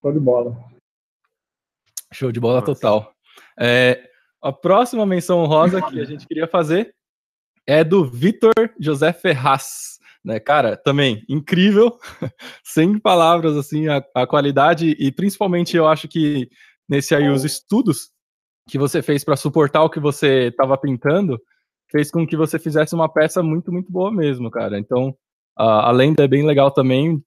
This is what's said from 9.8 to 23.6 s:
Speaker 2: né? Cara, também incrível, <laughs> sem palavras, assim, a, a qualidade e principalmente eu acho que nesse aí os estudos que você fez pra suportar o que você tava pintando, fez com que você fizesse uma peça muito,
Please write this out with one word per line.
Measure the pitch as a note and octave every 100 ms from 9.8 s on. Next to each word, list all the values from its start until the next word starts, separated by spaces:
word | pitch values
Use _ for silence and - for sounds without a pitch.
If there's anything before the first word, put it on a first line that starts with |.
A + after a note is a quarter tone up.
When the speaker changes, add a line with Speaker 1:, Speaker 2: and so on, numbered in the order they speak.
| - - _ _
Speaker 2:
né? | - A2
Cara, | - D3 A#2+ F#2+
também | - C#3 C#3 G#2+ -
incrível, | C#3+ C#3+ F3 G3 G3+ A#3 A#3
<laughs> | - - - - - -
sem | - - E3+ G#3+
palavras, | G#3 F3+ E3 E3+ D#3+ D3
assim, | C#3 D3+ D#3
a, | C#3 -
a | - B2+
qualidade | D3 C#3+ C#3 C#3+ E3 E3 D3
e | C3+
principalmente | C#3 G3 - G3+ F3 F3 F3
eu | D#3
acho | D#3 -
que | E3+ D3+ D3 B2 _ _ _ -
nesse | C#3+ -
aí | D3 C#3+
os | C#3
estudos | D3+ - - G#3+ A#3 C#3+ - _ _ _ _ _ _
que | C3+
você | C#3+ F3
fez | D3 D3
pra | D3 C#3
suportar | D3+ D#3+ D3 D#3+
o | D#3
que | -
você | D3 C#3 D3 C3+ B2 A2+
tava | C3+ C3+
pintando, | D3 B2 C#3+ E3+ G3 A#2+ _ _ _ _ _
fez | D3 D3
com | E3+ D#3+
que | D#3
você | D#3 D#3+
fizesse | E3 D3+ D3+
uma | E3+ D#3+
peça | - D#3 -
muito, | E3 D#3